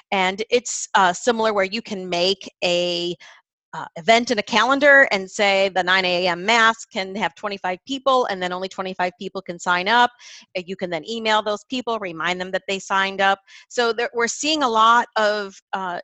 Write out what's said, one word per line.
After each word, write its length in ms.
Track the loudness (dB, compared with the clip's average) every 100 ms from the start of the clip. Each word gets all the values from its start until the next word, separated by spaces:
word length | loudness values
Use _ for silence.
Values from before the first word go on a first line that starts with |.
| -4
and 320 | 0 0 -2 -2
it's, 400 | -2 -2 -8 -2 2
uh, 180 | 2
similar 400 | 2 0 0 0
where 120 | 0 -2
you 180 | -4
can 260 | -8 -8 -4
make 420 | -2 0 -2 -6 -6
a, 520 | -2 0 -2 -2 -4 -8 -12 -20 _ _ _
uh, 120 | -14 -12 -4
event 340 | 2 2 2
in 80 | -4
a 40 |
calendar 600 | 0 2 2 4 8 8 6
and 180 | 2 -4
say 400 | -2 2 2 2 0
the 80 |
nine 220 | 0 2 2
A 220 | 0 0
M 180 | -2 0
Mass 400 | 2 4 0 -4
can 280 | -8 -8
have 220 | -4 -4 -4
twenty-five 420 | -10 -6 -6 -6 -8
people, 380 | -4 0 2 2
and 140 | -2
then 120 | -4
only 160 | -4 -8
twenty-five 420 | -8 -8 -4 -4 -4
people 220 | -10 -10
can 180 | -10 -6
sign 300 | -2 0 2
up. 220 | 2 2 0 -20 -20 -12 -10
Uh, 40 | -8
you 120 | -8
can 120 | -6
then 140 | -6 -8
email 320 | -6 0 0
those 240 | 0 -6 -6
people, 340 | -8 -6 -6
remind 400 | -6 -6 -4 -4
them 120 | -4
that 120 | -6 -4
they 100 | -8
signed 400 | -2 -2 -2 0
up. 200 | 0 0 _ -20 -10
So 240 | -2 -2
there, 180 | 0 -4
we're 160 | -2 -4
seeing 340 | -2 -2 0
a 60 | 0
lot 380 | 4 6 4 2 0
of, 440 | 0 0 -6 -12 _
uh, 260 | -8 -6 -8